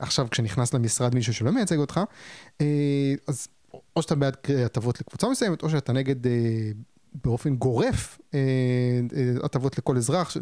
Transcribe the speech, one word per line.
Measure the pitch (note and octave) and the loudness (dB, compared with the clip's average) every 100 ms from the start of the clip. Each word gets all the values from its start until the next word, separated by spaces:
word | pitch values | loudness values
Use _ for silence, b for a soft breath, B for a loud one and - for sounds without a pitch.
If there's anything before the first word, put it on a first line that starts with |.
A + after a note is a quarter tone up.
עכשיו, | - - A#2+ | -2 -2 0
כשנכנס | - A2 B2+ B2 | 0 0 0 0
למשרד | C3 A#2 - B2 | 2 0 2 2
מישהו | B2 A#2 | 2 0
שלא | A2 A2+ | 0 0
מייצג | A#3+ G3+ D#3+ | 2 2 0
אותך, | C#3+ E3+ G#3 B B B B _ | 0 0 -2 B B B B _
אה, | D3 D3 C#3+ C#3+ C#3 C#3+ - | 0 2 2 2 2 0 -2
אז | C3 - _ _ - - - | -6 -8 _ _ -20 -4 -4
או | |
שאתה | D#3 | 0
בעד | D3 C#3 C3+ - C#3 | 2 2 0 0 2
הטבות | A#2+ B2 A#2 A#2+ | 2 0 -2 -4
לקבוצה | - - A3+ | -6 -2 -2
מסוימת, | C4+ A3 D#3+ | 2 0 0
או | D#3 | 0
שאתה | D#3 - | 0 0
נגד, | B2+ C3+ C3 B2 | 0 0 0 0
אה, | A#2+ A#2 A2+ G#2+ G#2+ - _ _ D3 | 2 2 0 -4 -6 -14 _ _ -6
באופן | B2+ A#2 D#3 B2+ | -2 0 0 0
גורף, | C3 A#2+ A#3 - - - - | 2 2 2 0 -4 -14 -6
אה, | C#3+ C3+ C3 B2+ B2 B2 B2 A#2+ - | -2 0 2 2 2 2 0 -2 -2
אה, | B2 B2 | 0 0
הטבות | D3+ C3+ C3 - | -2 0 0 0
לכל | - B2+ | 0 0
אזרח, | A#2+ F3 E3+ | 2 0 0
ש-, | - | -4